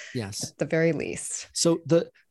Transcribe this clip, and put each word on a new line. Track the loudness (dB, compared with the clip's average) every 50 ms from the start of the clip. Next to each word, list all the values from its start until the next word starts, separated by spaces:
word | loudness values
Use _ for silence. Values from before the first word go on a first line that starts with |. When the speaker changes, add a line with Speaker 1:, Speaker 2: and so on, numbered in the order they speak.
| -14 -8 -6
Speaker 1:
Yes. | -6 -6 -6 -6 -8 -10 -10
Speaker 2:
at | -6 -6
the | -4
very | -2 2 2 2 2
least. | 2 0 -2 -6 -6 -8 -8 -8 -8 -10 -10 -8
Speaker 1:
So | -4 2 4 4 4 2 2
the, | 4 4 4 4 2 -6 _ _ _